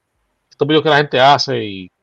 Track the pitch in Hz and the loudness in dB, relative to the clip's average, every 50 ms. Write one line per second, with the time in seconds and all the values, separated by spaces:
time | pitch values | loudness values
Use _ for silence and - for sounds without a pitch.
0 | _ _ _ _ _ _ _ _ _ _ _ _ 147 139 156 156 143 156 147 143 | _ _ _ _ _ _ _ _ _ _ _ _ -4 -2 0 0 0 2 0 0
1 | 147 143 - 127 127 139 143 131 - - 131 120 110 107 98 95 92 90 _ _ | 0 0 0 2 4 4 4 2 0 -4 -6 -6 -8 -8 -12 -14 -16 -18 _ _